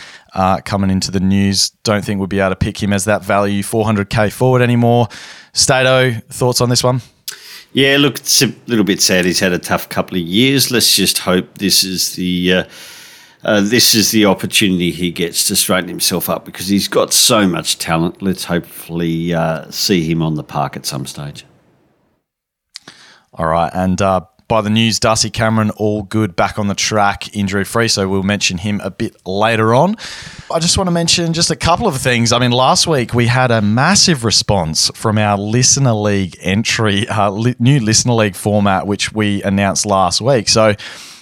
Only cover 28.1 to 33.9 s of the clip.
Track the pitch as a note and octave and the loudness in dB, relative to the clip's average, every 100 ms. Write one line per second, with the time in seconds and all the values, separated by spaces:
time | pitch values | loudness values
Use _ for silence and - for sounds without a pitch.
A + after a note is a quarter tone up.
28.1 | G2 F#2+ G#2 - F2+ G#2+ G#2 G2 - A2 | 0 0 0 -2 -4 -4 -4 -6 -6 -8
29.1 | - F2+ F#2+ A2 A2+ A2 A#2+ E3+ A3 - | -8 -8 -2 2 2 4 4 2 0 -8
30.1 | - - - - E3 E3 - F#3 E3+ E3+ | -16 -16 -16 -4 -2 0 0 0 0 0
31.1 | - E3+ E3 E3 D#3 E3 F3 A3 C3 C3 | 0 0 0 -2 0 0 2 0 0 0
32.1 | A#2+ A#2 A#2 B2 B2 C3 F3+ - D3+ A#2 | 2 2 2 2 2 2 2 2 0 0
33.1 | A#2+ A#2 B2+ B2+ A2+ G#2 A2+ D3 | 0 2 2 2 2 2 2 2